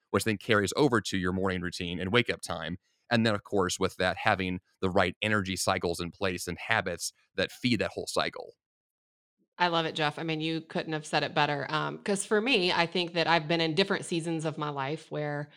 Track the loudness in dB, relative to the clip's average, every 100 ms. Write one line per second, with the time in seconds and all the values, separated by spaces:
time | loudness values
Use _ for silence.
0 | _ 0 0 0 2 4 4 4 4 4
1 | 0 -2 0 0 0 -2 -4 -6 -6 -4
2 | 2 2 2 -2 -6 -6 -6 -8 _ _
3 | 0 2 4 0 0 0 2 0 -2 0
4 | -2 0 0 2 0 -4 _ -4 0 2
5 | 2 0 0 0 0 -2 -2 0 0 -2
6 | -6 -4 -4 -4 -6 -6 -2 0 0 -4
7 | -8 -10 _ -4 -4 -2 0 0 -2 -4
8 | -4 -2 -2 -4 -14 -18 _ _ _ _
9 | _ _ _ _ _ -2 0 2 0 0
10 | -2 -2 -4 -2 -2 -4 -4 -6 -4 -6
11 | -2 0 0 2 2 0 -2 -2 -2 -4
12 | -2 -2 2 0 4 2 4 2 2 0
13 | -2 0 4 2 4 2 2 2 2 0
14 | -2 -2 -2 -2 -2 -4 -4 -4 -4 -6
15 | -6 -6 -4 -4 -6